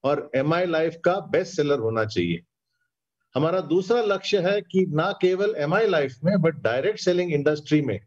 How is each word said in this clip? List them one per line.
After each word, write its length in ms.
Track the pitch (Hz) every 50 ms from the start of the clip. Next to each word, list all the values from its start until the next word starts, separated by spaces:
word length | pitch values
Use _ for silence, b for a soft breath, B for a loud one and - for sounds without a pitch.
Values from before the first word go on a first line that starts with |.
| -
और 260 | 135 147 143 147 - -
एमआई 320 | 135 135 151 160 175 185
Life 300 | 180 165 156 160 165 160 165 -
का 100 | 175 180 196
best 360 | 165 - - 160 185 180 -
seller 220 | - 143 143 143 135
होना 260 | 110 113 113 110 110
चाहिए। 380 | 107 - 98 87 85 85 85 - _ _ _ _ _ _ _ _ _ _ _ _ _ _ _ _ _ _
हमारा 260 | 127 147 160 175 190
दूसरा 400 | 180 143 160 185 190 185 233 240
लक्ष्य 380 | 226 208 196 185 - - 208 196
है 220 | 170 185 202 208
कि 260 | 175 _ - 185 185 185
ना 240 | 147 151 165 190
केवल 420 | 202 - - 180 185 185 202 208 220
एमआई 300 | 151 147 147 175 208 226
Life 280 | 214 185 156 143 131 131 - -
में, 100 | 170 202
but 200 | 190 160 165 160 -
direct 360 | - 110 117 127 147 196 214 -
selling 340 | - 180 175 175 180 175
industry 500 | 156 143 139 147 151 151 147 - 151 151
में 180 | 143 127 101 95 -